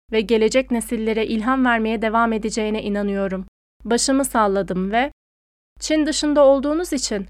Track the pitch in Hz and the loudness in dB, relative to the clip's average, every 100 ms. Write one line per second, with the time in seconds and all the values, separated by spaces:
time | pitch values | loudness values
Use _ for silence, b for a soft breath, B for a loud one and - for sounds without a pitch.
0 | _ 220 220 226 220 254 262 233 220 233 | _ -2 0 2 2 2 0 -2 -4 -4
1 | 220 220 220 226 214 262 254 233 220 220 | -2 -2 -2 -2 0 0 2 2 0 -2
2 | 220 220 233 220 220 220 214 214 208 202 | 0 0 0 0 -2 -4 -2 -4 -4 -4
3 | 202 196 196 185 185 _ _ _ 208 240 | -2 -2 -4 -6 -10 _ _ _ -2 0
4 | - 269 269 247 208 196 185 180 190 226 | 2 0 0 0 2 0 -2 -2 -2 0
5 | 285 - _ _ _ _ _ - - 311 | -2 -6 _ _ _ _ _ -12 -2 0
6 | 302 285 302 294 277 277 277 311 359 285 | 2 0 2 6 6 6 2 -2 -2 -4
7 | - 208 190 | -4 -6 -8